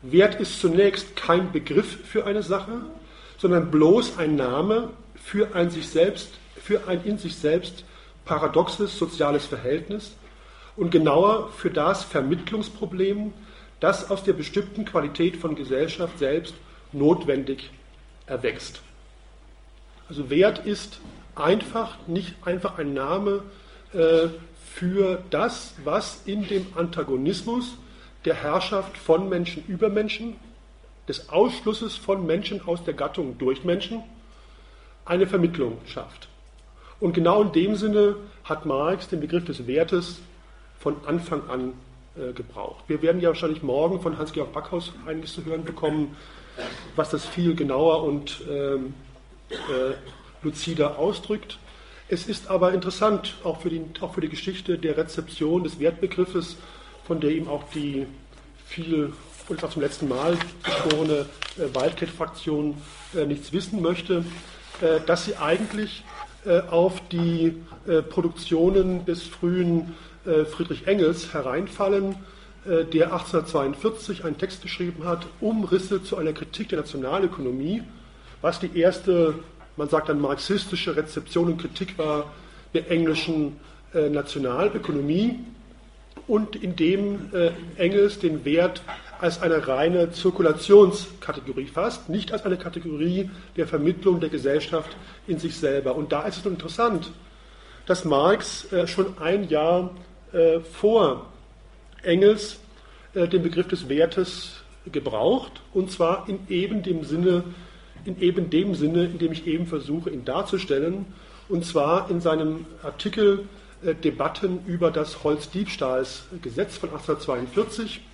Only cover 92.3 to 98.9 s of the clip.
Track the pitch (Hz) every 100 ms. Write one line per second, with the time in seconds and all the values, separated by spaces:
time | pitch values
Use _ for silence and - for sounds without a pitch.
92.3 | 214 208 180 175 170 165 151 160 185 190
93.3 | - - - 156 156 147 170 190 175 160
94.3 | 151 127 143 156 165 156 - - - -
95.3 | 170 165 160 147 139 135 127 151 147 156
96.3 | - 208 175 165 - 233 190 165 - -
97.3 | - - - - - - 180 175 139 156
98.3 | 208 - - - 185 170